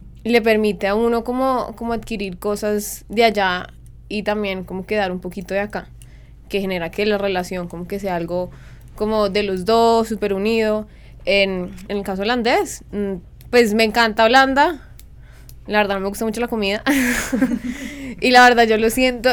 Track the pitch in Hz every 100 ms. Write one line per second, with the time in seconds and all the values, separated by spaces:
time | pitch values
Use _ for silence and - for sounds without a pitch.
0 | - - 220 233 226 214 214 196 196 208
1 | 233 233 247 247 262 254 - 220 233 226
2 | - 226 196 180 208 208 214 208 208 -
3 | - 208 233 214 190 180 - - - -
4 | - 208 208 208 202 185 180 185 185 214
5 | 190 180 180 185 180 190 208 196 - -
6 | - - - - - 202 196 180 165 190
7 | 214 202 202 185 180 185 175 170 175 196
8 | 196 175 170 175 180 - - - - -
9 | 214 220 208 196 202 190 180 226 233 226
10 | 226 214 208 196 214 226 220 214 214 -
11 | - - - 196 196 185 180 185 202 202
12 | 196 190 202 247 226 339 381 - - 208
13 | 202 185 - - - 247 226 214 226 233
14 | 226 214 226 262 269 269 320 302 - -
15 | - - - - - - - 208 202 196
16 | 196 202 226 220 240 226 196 208 - 277
17 | 247 240 - 233 254 240 247 269 277 285
18 | 269 - 254 247 247 233 226 220 226 240
19 | 254 240 220